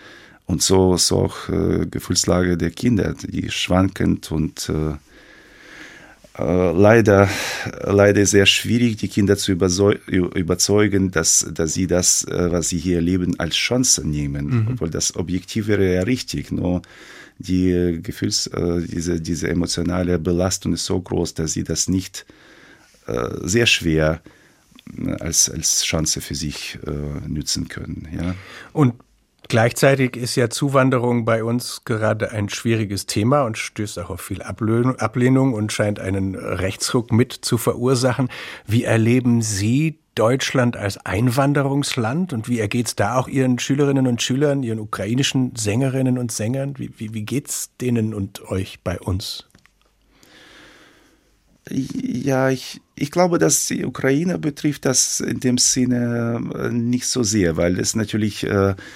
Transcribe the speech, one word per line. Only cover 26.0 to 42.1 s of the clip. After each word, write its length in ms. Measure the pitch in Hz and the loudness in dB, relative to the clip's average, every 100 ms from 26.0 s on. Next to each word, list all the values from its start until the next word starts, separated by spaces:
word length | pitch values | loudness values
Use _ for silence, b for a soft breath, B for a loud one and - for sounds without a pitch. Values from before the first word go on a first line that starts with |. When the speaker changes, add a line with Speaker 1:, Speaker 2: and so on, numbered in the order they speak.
| 78 69 | -2 -4
Speaker 1:
für 120 | - | -6
sich, 440 | 73 76 - - - - | -6 -6 -8 -12 -10 -8
äh, 420 | 73 73 71 73 | -6 -6 -8 -6
nützen 400 | 76 67 - - | -6 -4 -4 -6
können, 400 | - - - 76 82 | -8 -10 -10 -10 -6
ja. 160 | 85 92 B B B | -6 -6 B B B
Speaker 2:
Und 220 | 160 127 - - _ _ _ - | 2 2 2 -20 _ _ _ 0
gleichzeitig 640 | 117 117 - 139 135 127 117 | 2 2 4 4 4 2 -2
ist 200 | 123 131 | -4 0
ja 140 | 113 | 0
Zuwanderung 760 | - 143 135 127 127 120 120 | 0 2 4 4 2 2 0
bei 180 | 113 113 | 2 0
uns 380 | 113 120 - - - | 0 -2 -4 -12 -4
gerade 460 | 110 107 110 104 | 0 0 0 -2
ein 180 | 107 98 | -2 -4
schwieriges 560 | - 117 113 101 98 - | -2 0 0 0 -6 -4
Thema 380 | 107 113 143 | 0 2 2
und 120 | 117 110 | 2 -4
stößt 420 | - - 104 - | -8 -8 -8 -8
auch 120 | 85 | -10
auf 100 | 90 | -10
viel 220 | - 90 | -8 -10
Ablehn-, 540 | - 101 110 117 127 127 | -8 -4 0 2 2 0
Ablehnung 560 | 110 123 123 131 135 | -2 2 2 4 2
und 180 | 107 107 | 0 -4
scheint 260 | - 104 101 | 0 0 0
einen 340 | 95 98 95 | -4 -2 -2
Rechtsruck 760 | 95 107 101 95 - - 127 113 | -4 -6 -4 -4 -4 -2 -2 2
mit 200 | 113 - | 2 2
zu 240 | - - 113 | -2 -2 0
verursachen. 720 | - 110 123 127 127 120 127 B B B - | 0 0 0 2 2 0 -2 B B B 0
Wie 180 | 117 | 0
erleben 560 | 117 113 110 127 123 117 | 4 4 4 4 4 2
Sie 600 | 110 98 107 135 160 - _ | 0 0 2 2 0 -4 _
Deutschland 640 | - 110 135 - 135 120 - | 0 2 2 0 2 0 0
als 220 | 101 - | -6 -6
Einwanderungsland 1400 | - 92 123 123 143 143 135 139 135 127 110 | -4 0 2 2 2 2 0 -2 -2 -2 -2